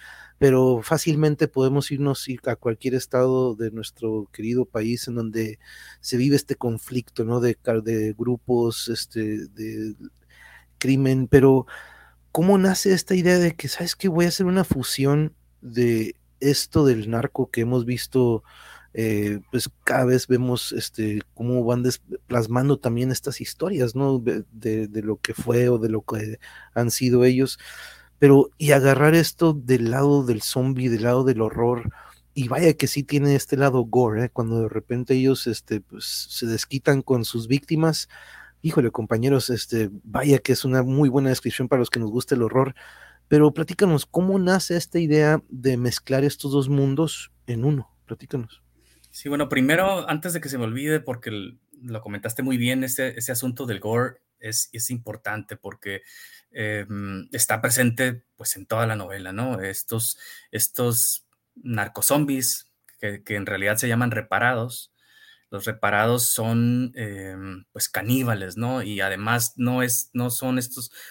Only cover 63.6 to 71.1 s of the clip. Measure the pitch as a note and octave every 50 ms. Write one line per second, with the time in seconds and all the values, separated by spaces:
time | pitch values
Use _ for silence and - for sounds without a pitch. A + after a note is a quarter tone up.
63.6 | G2 G2+ A2 A2 C3 A#2+ A2+ A#2 B2 A#2+ A2+ A2 - - F#2 G#2 A#2 B2 B2+ A2+
64.6 | A#2 B2 A#2+ - - - _ _ _ _ _ _ - - - _ _ - G2+ G2
65.6 | - A2 G#2+ - - G2+ G#2 G#2 A2 A#2 B2 A#2+ A#2+ - - - A2 A2+ A#2 A#2
66.6 | A#2+ A#2+ B2 B2 B2+ B2 B2+ C3 A2 G#2 G2+ G2 F#2+ F#2+ F#2+ F#2+ F#2+ F#2+ F#2 F#2+
67.6 | - _ - G2+ - - - F#2+ G2+ A2+ B2+ C3 B2+ A#2+ A2 G2 F#2+ F#2 E2+ G#2+
68.6 | A#2+ B2 C3 B2+ F#2+ G#2 G#2 F#2+ F#2+ G2 F#2+ F#2+ G#2 A2 A#2+ A#2 A#2+ - - B2+
69.6 | B2 B2 B2+ B2+ B2+ B2 A#2+ - - - - B2 A#2+ B2 A#2+ - C3 B2+ B2+ B2+
70.6 | A#2+ A#2+ - C3 A#2+ - - - - -